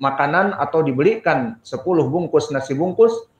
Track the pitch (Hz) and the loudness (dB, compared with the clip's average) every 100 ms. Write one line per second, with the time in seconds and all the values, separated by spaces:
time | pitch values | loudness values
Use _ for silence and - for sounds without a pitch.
0 | 135 135 143 175 202 - 139 160 147 127 | -4 0 0 2 0 -2 -2 0 0 2
1 | 170 220 170 139 117 113 - 123 170 170 | 2 2 0 0 -2 -8 -12 -8 -2 0
2 | 131 165 165 151 - 139 131 135 180 180 | 0 -2 0 0 0 -4 -4 -4 -4 4
3 | 226 226 - _ | 4 4 -10 _